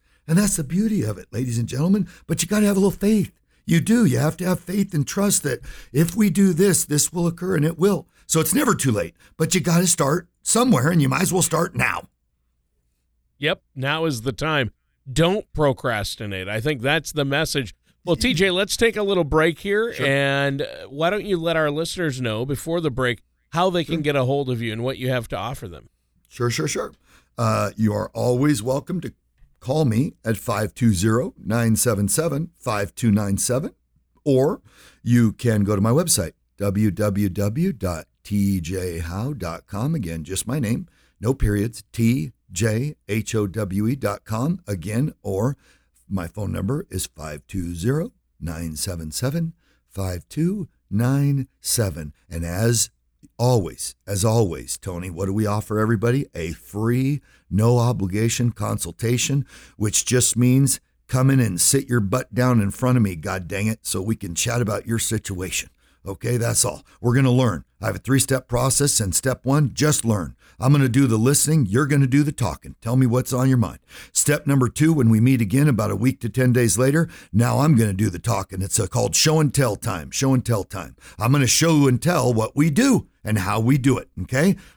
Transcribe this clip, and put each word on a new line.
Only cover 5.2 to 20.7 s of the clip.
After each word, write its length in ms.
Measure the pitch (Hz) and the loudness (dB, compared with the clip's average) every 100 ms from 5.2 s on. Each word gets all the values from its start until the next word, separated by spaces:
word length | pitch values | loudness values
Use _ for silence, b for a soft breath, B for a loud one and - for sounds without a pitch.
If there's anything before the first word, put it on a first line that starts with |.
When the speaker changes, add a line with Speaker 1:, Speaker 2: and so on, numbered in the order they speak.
| 202 - | 0 0
Speaker 1:
that 180 | 147 - - B B | -2 -6 -8 B B
if 240 | 131 170 185 | 0 0 2
we 140 | 208 | 2
do 240 | 202 196 | 4 4
this, 320 | 160 196 175 - | 4 4 2 0
this 260 | 147 - | -2 -2
will 140 | 175 170 | -2 -4
occur, 280 | 170 180 | -4 -2
and 100 | 170 | 0
it 140 | 147 165 | 0 2
will. 300 | 190 202 - b b | 2 0 -4 b b
So 140 | 160 | 0
it's 140 | 156 | 2
never 200 | 269 285 | 0 2
too 160 | 170 131 | 0 0
late. 240 | 104 82 - b b | 0 -2 -8 b b
But 180 | 160 | -2
you 60 | 180 | 0
gotta 260 | 165 165 180 | 2 2 2
start 400 | - 139 170 - _ | 2 2 0 -4 _
somewhere, 460 | - 226 254 156 240 | -2 2 4 4 4
and 140 | 170 | 4
you 80 | 135 | 4
might 120 | 131 | 2
as 120 | 185 | 0
well 80 | 180 | 0
start 340 | - 160 175 - | 0 0 -2 -2
now. 320 | 123 85 - _ _ _ _ _ _ _ _ _ _ _ _ _ | -2 -2 -8 _ _ _ _ _ _ _ _ _ _ _ _ _
Speaker 2:
Yep, 240 | 147 190 _ 131 | -4 -4 _ -8
now 300 | 131 156 165 | -4 -2 -2
is 160 | 127 | -2
the 100 | 120 | -4
time. 380 | 107 151 151 127 - _ _ - | -4 -2 -2 -2 -6 _ _ -6
Don't 400 | 127 165 208 - | 0 2 2 -4
procrastinate. 960 | - 147 - 131 110 101 - 107 95 92 | 0 0 0 -2 -4 -4 -6 -8 -8 -6
I 140 | 110 | -4
think 180 | 117 143 | -4 -2
that's 320 | 127 160 - | -2 -2 -2
the 140 | 151 139 | -4 -2
message. 480 | 143 156 - 113 - _ _ | -2 -2 -4 -6 -10 _ _
Well, 120 | 175 165 | -2 0
T 180 | 247 | 0
J, 160 | 160 190 | 2 0
let's 260 | 180 202 - | 0 -2 0
take 200 | 226 214 | 0 2
a 60 | |
little 180 | 202 190 | 0 0
break 380 | 151 156 160 160 | 2 2 2 0
here, 320 | 202 202 233 | -2 -2 -2
Speaker 1:
Sure. 120 | - | -2
Speaker 2:
and, 580 | 143 139 139 139 139 139 | -2 0 0 0 -2 -4
uh, 40 | 135 | -6